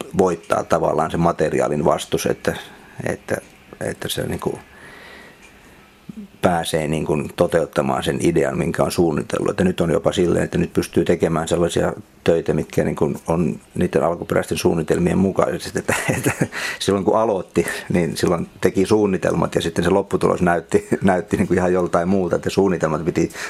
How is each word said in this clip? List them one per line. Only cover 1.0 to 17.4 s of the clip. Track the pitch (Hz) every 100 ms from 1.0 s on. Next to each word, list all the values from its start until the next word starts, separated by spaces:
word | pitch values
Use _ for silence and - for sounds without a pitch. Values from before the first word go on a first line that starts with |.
| 80
se | 85
materiaalin | 82 82 78 67 62 73
vastus, | 73 73 - - -
että, | - - - - - - - -
että, | - - - - - - -
että | - - -
se, | - -
niin | 87
kuin, | - - - - - - - - - - - - - - - - - - 202 -
pääsee, | 95 85 - 80 76
niin | 78 76
kuin, | 78 69 -
toteuttamaan | 87 85 76 - 69 65
sen | - 67
idean, | 85 80 69 65
minkä | 76 -
on | 69
suunnitellut. | - 82 73 - - -
Että | -
nyt | 92 -
on | 82
jopa | 82 -
silleen, | - 87 90
että | 82 85
nyt | 85
pystyy | - - -
tekemään | 85 87 85 80 82
sellaisia | 82 85 87 85 - - -
töitä, | - 82 80
mitkä, | 78 - -
niin | 82 71
kuin, | 73 - -
on | 82 78 58 -
niiden | - 90 73
alkuperäisten | 76 87 - 92 90 82
suunnitelmien | 95 85 80 85 87 90
mukaiset. | 95 - 62 85 113 -
Että, | - - - -
että | 113 - 139 - - -
silloin | - 98
kun | 92 110
aloitti, | 113 95